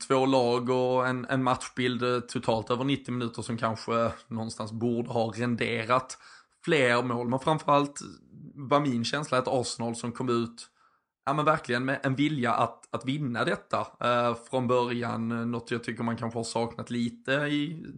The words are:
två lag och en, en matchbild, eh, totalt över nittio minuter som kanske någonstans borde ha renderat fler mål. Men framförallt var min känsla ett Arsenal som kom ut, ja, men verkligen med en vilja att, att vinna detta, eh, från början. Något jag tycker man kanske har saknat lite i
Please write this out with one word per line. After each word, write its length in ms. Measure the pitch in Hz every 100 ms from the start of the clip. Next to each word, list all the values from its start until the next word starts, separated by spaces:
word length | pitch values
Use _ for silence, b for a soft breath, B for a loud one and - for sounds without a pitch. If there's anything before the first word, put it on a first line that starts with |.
| -
två 180 | 135 131
lag 440 | 135 120 123 123
och 380 | 127 127 127 127
en, 180 | 127 120
en 140 | 131
matchbild, 600 | 131 127 - - 123 123
eh, 160 | 123 123
totalt 520 | 120 127 120 113 104
över 120 | 120
nittio 280 | 135 139 135
minuter 300 | 123 117 117
som 160 | 107 113
kanske 540 | 117 110 - 117 117 113 -
någonstans 440 | 113 113 - 110
borde 380 | 110 120 117 117
ha 220 | 117 113 107
renderat 840 | 120 117 117 113 113 127 - - b b b _ -
fler 380 | 160 127 120
mål. 240 | 127 120 120
Men 100 | 135
framförallt 600 | - 156 - 143 143 - - 87 _ - - -
var 240 | 131 147
min 240 | 147 120 113
känsla 320 | 143 147 127
ett 100 | 123
Arsenal 480 | 131 117 - 117 113
som 160 | 123
kom 180 | 117 127
ut, 380 | 120 117 - - _ _ _ _ _ -
ja, 80 |
men 120 | 147 147
verkligen 400 | 156 - 120 131
med 140 | 135
en 120 | 139 131
vilja 360 | 147 151 117
att, 260 | 110 117 - - 117
att 100 | 127
vinna 380 | 147 143 117 131
detta, 320 | 202 - 107
eh, 560 | 107 - 120 120 120 113 -
från 180 | 131 123
början. 840 | 127 120 120 117 113 113 117 117
Något 200 | 120 117
jag 120 | 117
tycker 200 | 117 117
man 140 | 117 117
kanske 220 | 117 117
har 40 |
saknat 460 | 113 113 117 - 110
lite 420 | 120 120 117 -
i 540 | 139 147 147 147 160 156